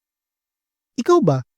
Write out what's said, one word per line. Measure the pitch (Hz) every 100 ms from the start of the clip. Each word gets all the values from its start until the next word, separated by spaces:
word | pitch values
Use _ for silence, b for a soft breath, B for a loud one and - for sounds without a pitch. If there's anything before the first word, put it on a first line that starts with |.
| _ _ _ _ _ _ _ _ _ -
Ikaw | 240 349
ba, | 196 135 -